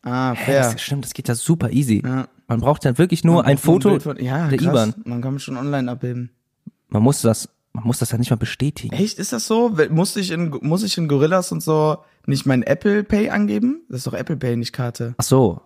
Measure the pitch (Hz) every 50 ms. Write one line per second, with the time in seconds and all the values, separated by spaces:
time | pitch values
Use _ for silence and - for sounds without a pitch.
0 | _ 123 123 127 131 131 120 113 - 127 139 139 127 120 113 123 - - 139 143
1 | 120 120 - - 131 - 120 117 - - 165 165 - 117 - 131 147 127 110 98
2 | - 123 127 131 131 - _ _ _ _ 117 113 101 127 151 - - 139 123 -
3 | 170 180 170 160 - 165 170 175 - - 139 139 - 151 170 185 - 202 - 143
4 | - 151 139 - 127 123 131 151 170 151 135 127 135 - - 123 110 107 117 -
5 | - 117 120 120 120 135 139 139 - - 139 123 131 143 143 139 127 123 123 127
6 | - 127 123 123 123 120 _ _ _ _ _ _ _ - _ _ _ _ - 107
7 | 110 127 143 - - 117 110 - - - _ _ _ _ _ 113 110 117 117 -
8 | 120 - - 113 120 - 123 107 - - - _ 131 147 - - - 113 - 240
9 | 196 220 - - 185 - - 233 - - 220 226 240 240 214 156 151 - 156 160
10 | 180 - - 208 190 180 165 165 175 160 143 127 - 147 160 190 214 196 - -
11 | 170 151 143 135 139 156 180 185 180 - 175 160 160 160 156 156 151 156 151 -
12 | _ _ _ _ _ - 139 135 - 143 131 127 - - 147 - - 208 202 208
13 | 208 - - 208 214 - - 208 208 208 208 208 214 247 285 330 - _ - 123
14 | - 131 - - - - 165 131 - 123 120 120 117 117 - - 127 120 - -
15 | 123 117 123 - - - 131 135 127 101 82 - _